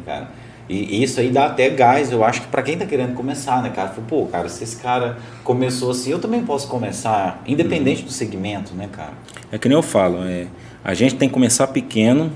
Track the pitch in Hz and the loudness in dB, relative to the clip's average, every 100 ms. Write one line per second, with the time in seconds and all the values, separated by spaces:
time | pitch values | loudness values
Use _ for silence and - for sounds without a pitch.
0 | 78 73 - - - - - 95 - 101 | -8 -10 -10 -16 -20 -16 -8 -6 -2 0
1 | 131 131 123 135 151 127 131 131 120 139 | 0 2 2 4 2 4 2 6 6 6
2 | 131 120 110 123 - - 127 170 - 139 | 4 2 2 2 -2 -2 -2 -2 -2 -2
3 | 123 123 131 139 135 127 110 95 95 - | -2 -4 -4 -4 -2 0 0 -4 -6 -6
4 | 113 151 90 87 87 - 117 - 123 127 | -2 -2 0 -2 -4 -6 -10 -6 -2 0
5 | 120 120 - - - 123 127 127 127 127 | 0 -4 -12 -6 0 2 0 0 -2 -2
6 | 131 175 220 233 - 139 - 123 104 95 | -2 -2 0 0 0 -2 -2 -4 -4 -4
7 | 117 104 92 - - 147 170 165 135 - | 0 0 0 -4 -2 0 2 2 2 0
8 | - - 110 98 101 101 - 90 104 98 | -4 -6 -6 -4 -6 -6 -8 -10 -12 -12
9 | 76 73 - - - 110 120 151 - 107 | -14 -14 -18 -20 -10 -2 2 4 4 4
10 | 92 87 92 90 87 - - - 98 92 | 4 2 -2 -4 -8 -12 -20 -10 -4 2
11 | 131 - 135 127 117 - 135 - 123 110 | 2 4 2 4 4 4 2 0 -2 2
12 | 110 139 160 | 4 4 2